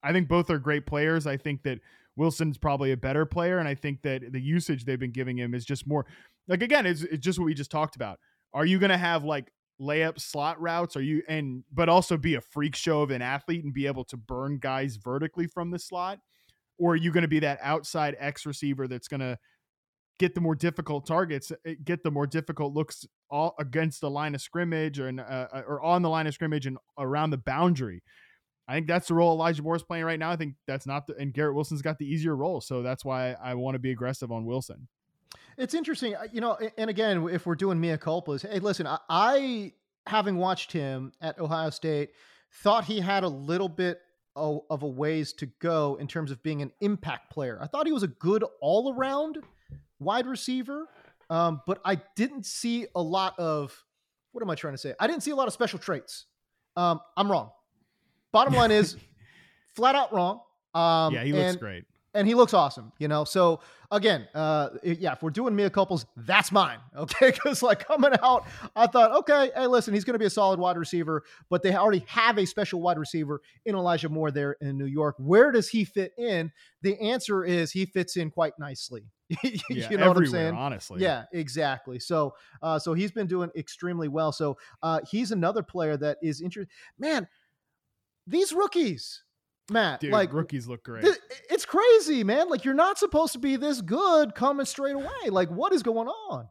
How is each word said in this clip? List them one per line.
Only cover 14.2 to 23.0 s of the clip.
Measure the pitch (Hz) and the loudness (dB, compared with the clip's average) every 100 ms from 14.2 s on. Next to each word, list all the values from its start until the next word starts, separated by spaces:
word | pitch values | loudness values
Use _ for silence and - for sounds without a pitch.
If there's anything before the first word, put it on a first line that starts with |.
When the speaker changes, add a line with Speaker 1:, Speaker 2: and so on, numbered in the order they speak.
| 107 123 135 143 | -10 -8 -6 -4
Speaker 1:
guys | 135 131 135 110 | -4 -2 -4 -6
vertically | 120 131 156 - 170 | -6 -4 -4 -4 -6
from | - 175 | -4 -6
the | 175 | -8
slot? | - 180 180 196 _ _ _ _ _ _ | -8 -6 -6 -8 _ _ _ _ _ _
Or | 170 | 2
are | 165 | 2
you | 170 | 2
gonna | 170 165 | 2 2
be | 156 | 2
that | 151 139 | 0 -2
outside | 139 156 147 165 151 139 | -2 -4 -2 -4 -2 -2
X | 139 147 151 | -8 -8 -10
receiver | 139 143 135 131 | -6 -4 -2 -4
that's | 123 - | -8 -8
gonna | 139 131 120 _ _ _ _ _ _ _ _ | -6 -6 -6 _ _ _ _ _ _ _ _
get | 180 175 | 0 2
the | |
more | 170 156 | -2 0
difficult | 170 165 156 147 143 | -2 -2 -8 -8 -2
targets, | 165 180 143 - 160 165 | -2 0 -4 -8 -12 -12
eh, | 160 147 | -12 -6
get | 170 | -4
the | 165 | -2
more | 143 143 | -2 -2
difficult | 160 156 160 147 | -2 -6 -4 -4
looks | 143 151 - | -2 -4 -8